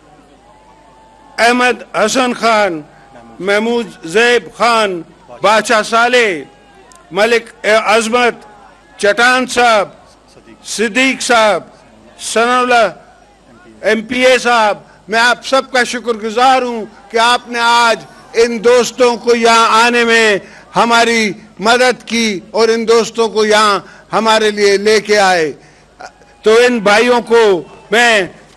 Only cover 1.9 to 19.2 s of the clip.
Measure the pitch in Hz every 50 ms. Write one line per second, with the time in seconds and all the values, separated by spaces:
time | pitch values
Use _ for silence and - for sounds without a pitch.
1.9 | - 165 202 214 214 262 254 247 220 165 208 233 226 214 208 190 170 151 147 -
2.9 | - - - - - - - - - - 175 196 202 208 220 233 240 233 233 175
3.9 | 160 - - 165 165 214 240 240 240 233 165 147 - - 208 240 233 226 214 202
4.9 | 185 170 160 - - - - - 120 117 147 196 220 214 214 - 240 214 202 208
5.9 | 226 226 233 247 247 247 233 208 175 147 131 - - - - - - - - -
6.9 | - - - - 156 190 214 233 233 226 226 - - - - 202 214 220 170 185
7.9 | 208 233 226 220 233 247 247 233 - - - - - - - - - - _ -
8.9 | - - - 202 202 220 240 254 254 254 254 - - 247 240 233 220 208 180 151
9.9 | - - - - - _ _ _ _ 127 107 113 110 - - - - - 214 233
10.9 | 190 254 262 269 247 262 - - 240 226 220 208 190 160 131 - - - - -
11.9 | _ - - - - - - - - 214 233 240 247 254 247 247 247 233 220 180
12.9 | 156 - - - - _ _ _ _ _ _ - - - - - - - - 190
13.9 | 220 226 220 220 247 254 254 254 254 240 185 240 240 233 214 208 190 - - -
14.9 | - - _ - 208 226 233 247 233 233 - - 262 269 262 247 - 254 240 226
15.9 | - 247 208 240 226 214 214 226 208 233 247 269 262 262 247 247 240 226 202 226
16.9 | - - - - - 226 226 240 247 240 240 233 240 240 233 233 240 240 233 233
17.9 | 220 185 147 - - - - - - 214 233 240 240 226 185 240 247 247 226 -
18.9 | - - 254 240 240 214